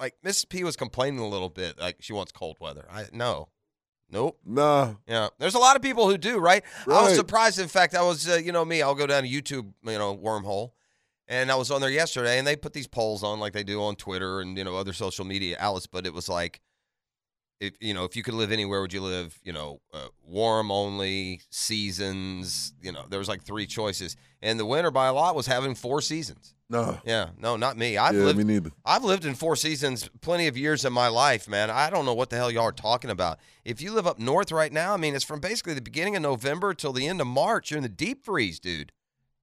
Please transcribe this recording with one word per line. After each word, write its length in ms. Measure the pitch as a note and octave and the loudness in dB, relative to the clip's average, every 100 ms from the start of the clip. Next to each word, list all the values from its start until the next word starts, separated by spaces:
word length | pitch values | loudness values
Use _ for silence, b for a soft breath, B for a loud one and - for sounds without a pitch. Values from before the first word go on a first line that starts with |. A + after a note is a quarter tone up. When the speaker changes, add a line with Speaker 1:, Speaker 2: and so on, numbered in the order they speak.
Speaker 1:
like, 160 | C3 - | -10 -8
Missus 240 | F#3 G3 | -4 -2
P 200 | - F3+ | -4 -4
was 100 | F3 | -4
complaining 460 | - B2 B2+ C3+ C3+ | -4 -6 0 0 0
a 80 | G#2+ | -4
little 200 | G2 F#2 | -4 -6
bit, 300 | F#2 F2 - | -6 -8 -6
like, 200 | F2+ - | -8 -8
she 120 | - | -10
wants 200 | G#2 F2+ | -8 -8
cold 240 | - E2+ D2+ | -10 -12 -10
weather. 300 | D#2+ C#2+ E2 | -12 -12 -14
I, 140 | G2+ G2+ | -14 -12
no. 380 | F#2+ A#2+ D2+ E2 _ _ _ _ _ _ | -4 -2 -2 -8 _ _ _ _ _ _
Nope. 300 | G2+ D3 - | -2 -2 -4
Speaker 2:
Nah. 500 | F2+ B2 D3 C#3+ B2 G#2 - | -4 2 4 4 2 -4 -4
Speaker 1:
Yeah. 220 | A2+ G#2 - | -2 -2 -2
There's 160 | E3+ | 0
a 60 | A#3+ | 8
lot 160 | B3+ C#4 | 8 8
of 60 | |
people 260 | C4+ A#3 G3 | 4 2 4
who 100 | G3 | 2
do, 220 | G3 A3+ | 0 4
right? 240 | E3+ F#3+ B B - | 6 6 B B 4
I 140 | A#3 | 6
was 80 | G#3+ | 8
Speaker 2:
Right. 60 | F3 | 6
Speaker 1:
surprised. 440 | E3 A3 A3+ F#3 | 4 4 4 2
In 80 | F3 | 0
fact, 260 | F#3+ F3 | 4 4
I 80 | F3 | 4
was, 260 | F3 D#3 E3 | 2 0 0
uh, 60 | |
you 160 | E3+ E3+ | 0 2
know 140 | E3+ | 0
me, 180 | E3 E3 | 0 2
I'll 140 | C#3 C#3 | 2 2
go 100 | C#3+ | 2
down 160 | C#3+ | 2
to 60 | B2+ | 0
YouTube, 440 | C#3 C3 C3+ G2+ - | -4 -6 -8 -10 -12
you 120 | A2+ G#2+ | -8 -4
know, 200 | G2+ G2 | -4 -4
wormhole. 560 | G#2+ G#2+ G2+ G2 B2 _ _ _ _ _ - | -4 -4 -4 -4 -6 _ _ _ _ _ -6
And 240 | B2+ C3 | -2 2
I 20 | |
was 160 | C3 B2 | 0 0
on 100 | C#3 | 0
there 80 | C3+ | 0
yesterday, 500 | C#3+ E3 C3 A#2+ B2+ | 2 0 0 0 2
and 60 | |
they 120 | C#3 D3 | 0 -2
put 160 | D3 | -6
these 160 | D3+ B2 | -12 -8
polls 340 | A#2+ A2 G2+ | -2 -2 -2
on 160 | G#2 G#2+ | -4 -4
like 140 | G#2 | -6
they 100 | G#2 | -6
do 180 | G2+ G#2 | -6 -4
on 140 | G#2 | -4
Twitter 460 | G2 G2 F#2 F#2 F#2+ | -6 -8 -6 -4 -6
and, 180 | F#2 F#2+ | -6 -8
you 60 | |
know, 100 | F#2+ | -6
other 180 | F#2 F#2+ | -6 -6
social 320 | E2+ G2 - | -6 -6 -6
media 320 | F#2+ G2 F2+ E2+ | -6 -4 -4 -2
outlets, 260 | G#2 F#2+ - | -2 -2 -6
but 180 | F2+ | -8
it 80 | F2+ | -8
was 160 | D#2+ F2 | -8 -6
like, 340 | F2 F2 - _ _ _ _ _ _ _ _ _ _ | -4 -4 -8 _ _ _ _ _ _ _ _ _ _
if, 140 | G2+ - | -12 -8
you 140 | A2 | -6
know, 100 | F#2+ | -4
if 120 | F2+ A#2 | -4 -6
you 80 | |
could 100 | A#2+ | -6
live 160 | A2+ G#2 | -4 -2
anywhere, 300 | G#2+ G2 G2 | -2 -2 -2
would 120 | F#2+ | -4
you 80 | F#2+ | -6
live, 380 | F#2+ F2+ E2+ - | -4 -6 -8 -12
you 80 | F#2+ | -12
know, 280 | D#2 D2 C#2+ _ | -10 -10 -14 _
uh, 140 | D#2 B1+ - D#2 | -16 -16 -18 -10
warm 460 | F#2+ A2+ A2 G#2+ | 0 2 2 2
only, 680 | G2 G2+ G2 F#2+ F#2+ F#2 F2+ _ | -2 -2 -4 -4 -4 -6 -10 _
seasons, 1200 | - - A2 G2+ F2+ G2 F#2+ F#2+ F#2 F2+ - - - | -6 -4 -4 -4 -4 -6 -4 -6 -8 -8 -8 -8 -12
you 80 | F2+ | -14
know, 140 | D2 - | -14 -8
there 100 | G2 | -6
was, 100 | G2 | -6
like, 160 | F#2+ | -8
three 200 | - G#2+ | -8 -8
choices. 520 | G2+ - G#2+ F#2+ F2 - b b | -6 -4 -4 -4 -10 -14 b b
And 160 | A2 A2 | 2 4
the 80 | G#2+ | 4
winner 240 | D3 E3+ | 6 6
by 160 | C3+ C3 | 6 6
a 80 | |
lot 220 | C3 E3+ D#3 | 8 6 4
was 100 | A#2+ | 4
having 300 | B2 C3+ A#2+ | 2 2 -2
four 260 | B2 D3 | 0 0
seasons. 500 | - D#3 A#2+ - - _ _ | 0 -4 -6 -12 -20 _ _
Speaker 2:
No. 320 | A#2 A2+ - A#2 | 0 0 -2 0
Speaker 1:
Yeah, 220 | A2+ E2+ E2+ | 0 0 -4
no, 180 | A2 A2+ | -4 0
not 220 | B2+ A2+ | -2 0
me. 180 | A#2+ G2+ | 0 2
I've 200 | C#3+ G3+ | 4 4
Speaker 2:
Yeah, 80 | |
Speaker 1:
lived, 140 | G2 G2 | 4 4
Speaker 2:
me 60 | |
neither. 260 | G#2+ G#2 D#2+ - | 2 0 -2 -6
Speaker 1:
I've 200 | B2 F#3+ | 0 2
lived 200 | F#3 F#3+ | 4 0
in 120 | D#3 B2 | 0 -4
four 180 | D#3+ | -2
seasons 560 | D3+ D#3 C#3+ C#3 B2 - - | 0 -2 -2 -2 -4 -10 -10
plenty 280 | D#3 F3 D#3+ | -2 0 0
of 100 | B2 | 0
years 260 | D3+ D3 | 0 0
in 80 | C3 | 0
my 140 | B2 B2 | 2 2
life, 420 | A#2 C#3 A2+ - | 4 4 2 0
man. 220 | G2+ G#2+ | 0 0
I 200 | A#2+ D#3 | 2 0
don't 140 | F#3 | 0
know 80 | C3 | 0
what 160 | A#2 C3 | 0 -2
the 80 | A#2+ | 0
hell 140 | B2 | 0
y'all 140 | A2+ | 0
are 80 | A2+ | 0
talking 360 | - G#2+ B2 - | -2 0 0 0
about. 300 | F2+ F2 D#2 b b | -2 -2 -2 b b
If 160 | A2+ A2+ | -10 -8
you 120 | F#3 | -4
live 140 | A3 F3 | 0 0
up 120 | B2 | 0
north 320 | A#2 E3+ G3 | 0 0 2
right 220 | D#3 D#3 | 0 0
now, 200 | D3+ F3+ | 0 -2
I 40 | G3+ | 0
mean, 180 | D#3 | -2
it's 100 | C#3 | -2
from 140 | - D3+ | -6 -6
basically 360 | F3+ A3+ - | -6 -6 -6
the 60 | C#3 | -8
beginning 360 | A2 C3 F#3 G3+ | -6 -4 -2 0
of 60 | |
November 520 | D3 B2 C3+ E3+ G3+ | 0 0 -2 -2 -2
till 180 | E3+ D3 | -2 -4
the 140 | B2+ C#3 | -2 -2
end 140 | F#3 | -2
of 80 | B2 | 0
March. 420 | C3 F3+ G#3 - | 2 2 0 -2
You're 80 | D3+ | -6
in 60 | |
the 40 | B2+ | -6
deep 360 | F#2 F#3 C4+ | -4 -4 -4
freeze, 340 | - F3 G2+ D#2 | -4 -2 -2 -4
dude. 320 | F#2 D#2+ C#2 _ _ _ _ _ | -8 -8 -8 _ _ _ _ _